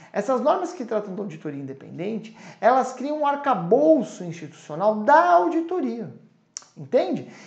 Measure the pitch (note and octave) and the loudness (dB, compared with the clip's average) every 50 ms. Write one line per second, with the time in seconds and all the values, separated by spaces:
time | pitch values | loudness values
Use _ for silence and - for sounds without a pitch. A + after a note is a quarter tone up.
0 | - - - G3+ G3+ - C4 A#3+ A3 D4 F#3 F#4+ - - - - A#3+ A3 A3+ G#3+ | -18 -10 -8 -6 -2 -2 -2 0 2 2 0 0 -2 -6 -8 -8 -8 -4 -4 -4
1 | G3+ G3 F#3 G3+ G3+ G#3 D3+ D#3+ - D#3 C#3+ C#3 C#3 C3 C3 - - - C3+ C#3 | -4 -6 -8 -8 -10 -10 -10 -10 -10 -10 -10 -8 -10 -12 -12 -14 -16 -16 -12 -8
2 | E3+ G#3 A3+ G#3+ - - - - - - - - G3 A3 C4 C4+ B3 - - - | -8 -6 -6 -8 -10 -12 -20 -20 -20 -20 -6 2 2 4 4 4 2 -2 -4 -8
3 | B3+ C#4+ D4+ D4+ D4 C#4+ C#4+ C#4+ - C#4 B3 F#3 E3+ E3+ G#3+ C4+ D4+ D#4+ D#4+ C#4 | -6 -4 -4 -2 0 -2 -2 -2 0 0 0 0 2 2 4 4 6 6 6 6
4 | G3+ - - - F3+ E3+ D#3 - D#3 C#3+ - - - - D3 D#3+ F#3+ G#3+ G#3+ G#3+ | 4 -4 -8 -12 -10 -10 -10 -12 -12 -16 -16 -18 -14 -10 -6 0 0 0 0 2
5 | G#3+ B3+ C#4+ D#4+ F4 F4 F4 F4 F4 E4 D4 E4 E4 - F#4 F4+ C4+ A#3 A3+ A#3+ | 4 6 6 6 6 6 4 4 4 2 0 -2 -4 -4 -4 -4 -4 -4 -6 -8
6 | G3+ D3 - - - _ _ _ _ _ - - - _ _ - C#3+ C3+ - C4+ | -10 -12 -14 -18 -20 _ _ _ _ _ -20 -20 -20 _ _ -18 -8 0 2 2
7 | F4+ F#4+ C#4+ D3+ - - - - - | 2 2 -2 -6 -6 -10 -18 -20 -20